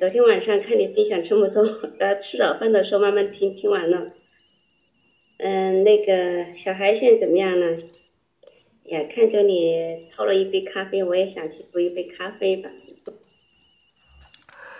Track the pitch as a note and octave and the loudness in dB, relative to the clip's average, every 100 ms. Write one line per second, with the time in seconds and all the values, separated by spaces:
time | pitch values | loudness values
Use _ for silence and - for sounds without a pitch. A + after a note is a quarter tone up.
0 | F#3 A#3+ A#3 A3+ A3 G3+ G#3+ A3 F#3+ G#3 | 0 4 4 4 2 -2 0 0 0 0
1 | G#3+ F3 E3 G#3+ F#3+ G#3 A3 - - - | 0 -2 0 2 2 2 0 -2 -12 -4
2 | G3 D4+ - - D#3 - A3 G#3 G3 G3+ | -2 -2 -4 -2 -2 0 2 2 2 0
3 | G3+ G3+ G3+ - G3 F#3+ G#3 G3 E3 F3+ | 2 0 -2 -2 -4 -2 -2 0 0 -2
4 | - - _ _ _ _ _ _ _ _ | -4 -14 _ _ _ _ _ _ _ _
5 | _ _ _ - G3 F#3+ F#3+ F#3+ G3+ G#3 | _ _ _ -8 -4 -2 0 4 6 4
6 | G#3 F#3 F3+ F3 F3 - G3 F#3+ G3 A3 | 4 0 0 -4 -8 -10 -8 -2 0 2
7 | B3 A3+ F3+ F3+ F#3+ F3+ E3+ E3 E3 - | 4 4 4 0 2 0 0 -4 -10 -20
8 | _ _ _ _ _ _ _ _ - E3 | _ _ _ _ _ _ _ _ -10 -8
9 | D3+ - A3 G#3 G3+ F3+ E3 E3 E3 E3 | -6 2 2 4 4 4 0 -2 -4 -10
10 | E3 - G#3 G3 F#3+ F#3+ F#3+ G3 G3 G3 | -14 -6 0 0 0 -2 -4 -8 -6 -4
11 | F3+ F3+ F#3+ F#3+ D#3 - - F3 F3 F3 | -2 -2 -2 -6 -12 -12 -10 -4 -4 -4
12 | F3 - F#3 G3+ G3 F#3+ - - - - | -12 -12 -14 -6 -4 -4 -8 -18 -20 -20
13 | - - _ _ _ _ _ _ _ _ | -20 -20 _ _ _ _ _ _ _ _
14 | _ - - - _ - - | _ -20 -20 -20 _ -20 -20